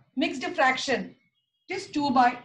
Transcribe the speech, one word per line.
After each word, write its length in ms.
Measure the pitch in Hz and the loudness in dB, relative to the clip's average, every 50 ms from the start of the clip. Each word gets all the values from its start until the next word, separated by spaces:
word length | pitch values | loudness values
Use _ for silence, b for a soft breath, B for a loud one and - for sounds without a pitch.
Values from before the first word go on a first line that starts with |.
| _ _ - | _ _ -4
mixed 300 | 254 330 339 - - 359 359 349 | -4 -2 -2 -2 -4 -6 -4 0
fraction, 600 | 302 269 262 262 - - 277 240 202 190 - - _ _ _ _ _ _ _ _ _ _ - | 2 2 2 2 0 -2 -2 -2 -2 -4 -8 -14 _ _ _ _ _ _ _ _ _ _ -10
it 60 | 359 | -10
is 140 | 381 - - | -10 -8 -6
two 220 | - 294 285 277 | -4 -2 0 2
by 260 | 240 254 247 247 254 - | 4 4 4 4 2 -2